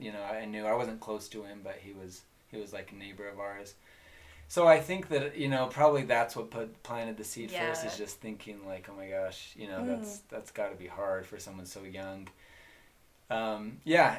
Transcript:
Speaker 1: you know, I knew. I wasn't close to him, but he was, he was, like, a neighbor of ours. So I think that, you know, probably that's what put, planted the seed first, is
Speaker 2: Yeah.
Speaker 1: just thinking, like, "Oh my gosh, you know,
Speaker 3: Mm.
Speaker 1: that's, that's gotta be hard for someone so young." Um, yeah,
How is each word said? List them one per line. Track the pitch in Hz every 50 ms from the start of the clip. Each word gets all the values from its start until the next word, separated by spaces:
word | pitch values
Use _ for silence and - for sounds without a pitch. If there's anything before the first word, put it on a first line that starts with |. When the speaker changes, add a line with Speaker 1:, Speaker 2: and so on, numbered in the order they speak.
| 117
Speaker 1:
you | 107
know, | 104 101 101
I | 101 110 110 110
knew. | 107 107 107 107
I | 107 113
wasn't | 120 120 113 113 110
close | - 110 107 104 - -
to | - 107 101
him, | 101 104 101 98
but | 98 -
he | - 90 98 98
was, | 95 95 92 90 - - _ _ _ _ _
he | -
was, | 107 104 98 104
like, | 98 95 -
a | 101
neighbor | 98 98 98 95 101 101
of | 101 101 98
ours. | 101 101 98 101 101 101 - - - - - - - - - - - - - - -
So | - - 175 170
I | 165 156 156
think | - - 185 190 - -
that, | 156 139 139 147 -
you | - 143 139
know, | 135 131 127
probably | 127 - 139 151 151 147 135 123
that's | 113 120 117 120 - -
what | 120 110 110
put, | - 113 113 113 - -
planted | - - 120 117 117 113 110
the | 107 104
seed | - - 110 113 -
first, | - 175 165 160 165 165 160
is | - - 104
Speaker 2:
Yeah. | 104
Speaker 1:
just | - - -
thinking, | - 110 104 98 - 107 104 101 98
like, | 95 92 92 90 104
"Oh | 101
my | 98 95 95
gosh, | 95 95 95 92 92 - - - -
you | - -
know, | 196 190 220
Speaker 3:
Mm. | 247
Speaker 1:
that's, | 247 240 226 214 208 202 202 - -
that's | - 113 104 -
gotta | - 110 101 98 95
be | 90 90
hard | 90 - 98 101 98 95 95 92
for | - 107 -
someone | - 101 95 95 92
so | 90 - 101 95
young." | 95 92 95 95 95 95 95 95 95 - - - - - - - - - - - - - _ - _ _ _ - -
Um, | 117 110 113 110 107 107 107 110 131 - -
yeah, | 156 165 170 147 120 113